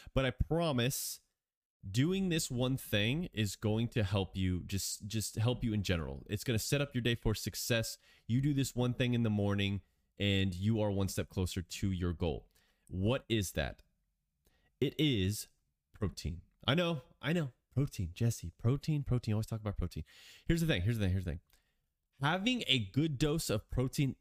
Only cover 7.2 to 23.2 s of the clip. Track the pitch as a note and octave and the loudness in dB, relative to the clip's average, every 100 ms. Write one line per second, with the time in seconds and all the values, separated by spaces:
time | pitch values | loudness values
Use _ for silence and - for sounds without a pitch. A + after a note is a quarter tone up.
7.2 | A2+ G#2+ G#2+ - - A#2 A2+ - _ - | 0 -2 -4 -6 -2 0 -2 -8 _ -12
8.2 | - B2 C#3+ C#3 C3 A#2+ B2 A#2+ B2 A#2+ | -2 0 2 2 0 0 0 2 2 2
9.2 | A2+ G#2 G2+ G2+ G2 G2 - _ _ - | 2 2 2 2 0 -2 -6 _ _ -2
10.2 | G2+ G2 F#2+ F2+ G#2 A2 G#2 G2 F#2+ - | 2 2 2 0 2 2 2 0 0 -2
11.2 | F2 - F2+ - E2+ - G2+ F2+ F2 E2 | -4 -2 -2 -2 -6 -2 -2 0 -2 0
12.2 | E2+ B1 - _ _ _ - F#2 G2+ C3+ | -2 -2 -8 _ _ _ -10 -2 0 0
13.2 | - A2 F#2 - C2 - _ _ _ _ | 0 -2 0 -2 -4 -6 _ _ _ _
14.2 | _ _ _ _ _ - E3+ - D3+ A2 | _ _ _ _ _ -4 -2 2 2 4
15.2 | F#2 G#2 - _ _ _ _ - F#2+ - | 2 0 -6 _ _ _ _ -6 -4 -4
16.2 | - E2+ - _ - D#3 E3+ D#3 - - | -6 -6 -10 _ 0 2 2 -2 -6 -8
17.2 | B2+ F3 C#3 - _ - C#3+ - E2+ - | -2 0 -2 -6 _ -2 0 -2 -6 0
18.2 | A#2 - E2+ - A2+ C#3 - D3+ C3 B2 | 0 0 -6 -2 0 0 0 -2 0 -2
19.2 | - G#2+ G#2+ A2 G#2+ - F2 - - - | 0 -2 -2 -6 -6 -4 -4 -6 -12 -16
20.2 | - - - E3 E3 A2 F#2+ A#2 F#2+ F#2+ | -20 -6 0 2 2 2 0 0 2 0
21.2 | F2 D#2 - _ _ _ _ _ _ - | -2 -8 -10 _ _ _ _ _ _ -4
22.2 | C#3+ F#3 G#3+ B3 - C3 G2 C3+ D#3+ B2+ | -2 0 0 0 2 0 0 0 0 2